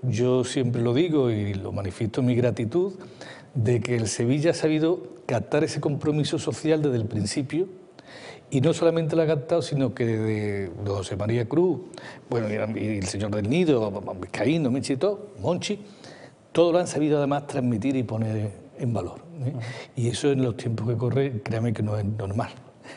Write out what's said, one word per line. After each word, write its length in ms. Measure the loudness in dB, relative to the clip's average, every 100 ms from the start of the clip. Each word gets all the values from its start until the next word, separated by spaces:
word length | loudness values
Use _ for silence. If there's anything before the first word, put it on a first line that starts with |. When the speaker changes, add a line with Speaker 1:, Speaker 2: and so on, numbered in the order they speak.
Speaker 1:
yo 420 | -2 2 4 4
siempre 380 | 2 0 0 2
lo 100 | 2
digo 380 | 2 4 4 2
y 240 | 2 0
lo 180 | -4 -4
manifiesto 500 | -4 -6 -4 -4 0
mi 120 | 2
gratitud, 580 | 4 2 2 0 0 0 -4 -16 -18 -18 -18 -8
de 260 | 0 2 2
que 160 | 2 0
el 100 | 0
Sevilla 440 | 0 2 4 2
ha 40 |
sabido 440 | 2 2 4 2 2 -4 -12
captar 400 | -2 -2 2 2
ese 160 | 2 0
compromiso 580 | -2 0 0 2 0 0
social 440 | -2 -2 2 2
desde 140 | 4 0
el 100 | 0
principio, 600 | -2 -2 -2 -2 -2 -2 -6 -20 -20 -20 -18 -16 -18 -2
y 120 | 2
no 120 | 2
solamente 420 | 4 2 2 0 2
lo 60 |
ha 40 | 2
captado, 340 | 2 2 0
sino 320 | 0 0 0
que 140 | 0 0
desde 600 | 2 0 0 0 -2 -4 -4
don 140 | -4 -4
José 180 | -4 -4
María 320 | 0 0 2
Cruz, 320 | 2 2 0 -6 -16 -16 -18 -4
bueno, 180 | -2 -2
y, 300 | -2 -2 -2
y 200 | -2 -2
el 80 | -2
señor 280 | -4 -2
del 140 | -2 2
Nido, 400 | 2 4 4 2 -4 -8 -8
Vizcaíno, 500 | -8 -2 2 2 2
Michi 220 | 0 -2
y 40 | 0
todo, 320 | 0 0 -8 -6
Monchi, 400 | -2 -2 -2 -6 -8 -20 -20 -20 -20 -20 -4
todo 180 | 4 6
lo 80 | 6
han 80 | 2
sabido 320 | 0 2 4
además 300 | 2 0 -2
transmitir 480 | -2 0 0 0 0
y 80 |
poner 480 | 0 -2 -2 -2 -4 -6 -18 -6
en 140 | -2
valor, 260 | -2 -4 -10 -16 -8
¿eh? 60 | -6
Speaker 2:
Ujú. 80 | -6 -8 -12 -12 -4
Speaker 1:
Y 120 | -2
eso 220 | 0 2
en 120 | 2
los 140 | 0 -2
tiempos 300 | -4 -2 -2
que 100 | 0
corren, 440 | 0 0 0 -2
créame 320 | -4 -2 0
que 100 | 0
no 160 | -2 -2
es 60 |
normal, 460 | -2 -4 -4 -4 -4 -8 -20 -20 -18